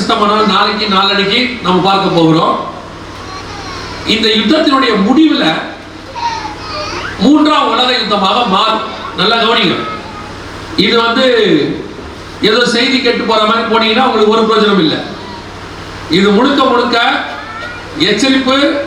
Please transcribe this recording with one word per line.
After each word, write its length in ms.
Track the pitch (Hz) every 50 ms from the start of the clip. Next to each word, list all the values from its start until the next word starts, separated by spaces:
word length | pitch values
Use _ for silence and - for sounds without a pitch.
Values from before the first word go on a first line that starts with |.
| 185
சித்தமானால் 440 | - 226 196 208 208 214 214 208 196
நாளைக்கு, 380 | 180 196 208 214 208 214 214
நாளன்னைக்கு 760 | 202 185 185 196 - - 202 190 196 214 247 254 - - -
நம்ம 280 | 170 175 180 180 175 196
பார்க்க 200 | 190 190 - 170
போகிறோம். 500 | 170 170 165 160 156 160 - - - - - - - - - - - - - - - - - - - - - - - - - - - - - - - - - -
இந்த 200 | 208 226 226 214
யுத்தத்தினுடைய 680 | 214 214 - - 311 311 302 302 269 269 262 240 214 196 190
முடிவுல 400 | 220 277 311 320 302 285 247 - 160 160 160 - - - - - - - - - - - 494 932 932 906 906 880 - 831 - - - - 605 605 - - - - - - -
மூன்றாம் 520 | 190 254 302 294 302 311 302 302 269 226
உலக 200 | 226 240 254 247
யுத்தமாக 560 | 247 240 - 190 208 196 190 190 202 226 247 196
மாறும். 340 | 185 196 220 214 220 220 214 - - - - - - -
நல்லா 180 | 175 208 233
கவனிங்க. 400 | 233 226 226 226 - 208 170 - - - - - - - - - - - - - - - - - - - - - -
இது 240 | 185 208 226 233
வந்து 240 | 226 226 233 262 262 254 240 226 208 185 165 147 139 - - - - - - - - - - - - - - -
ஏதோ 240 | - 202 214 240 240
செய்தி 360 | 196 214 240 254 269 269 247
கேட்டு 220 | - 240 214 196 -
போற 200 | 202 220 214 214
மாதிரி 200 | 214 214 - -
போனீங்கன்னா 400 | - 220 226 226 220 220 247 262
உங்களுக்கு 280 | 254 220 214 208 208
ஒரு 100 | 220 226
பிரயோஜனம் 380 | 220 214 220 214 208 208 196 185
இல்லை. 180 | 160 147 135 - - - - - - - - - - - - - - - - - - - - - - -
இது 200 | 156 185 202 208
முழுக்க 340 | 202 202 254 285 277 277 269
முழுக்க 360 | 247 240 240 240 240 - 233 240 - - - - - - - - - - - - - - - - - - -
எச்சரிப்பு, 840 | 156 - - - - 262 269 262 - 254 262 277 294 320 294 285 -